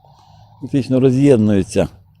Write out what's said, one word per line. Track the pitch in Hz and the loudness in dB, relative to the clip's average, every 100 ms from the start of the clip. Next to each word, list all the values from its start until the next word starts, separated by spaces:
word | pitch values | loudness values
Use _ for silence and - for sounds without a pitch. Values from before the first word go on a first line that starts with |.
| _ _ _ - - - | _ _ _ -20 -20 -20
Фактично | 135 143 117 131 | -8 -6 -4 0
роз'єднуються | 135 127 143 127 107 101 92 101 80 - _ _ | 0 2 2 2 2 -2 -2 -4 -6 -8 _ _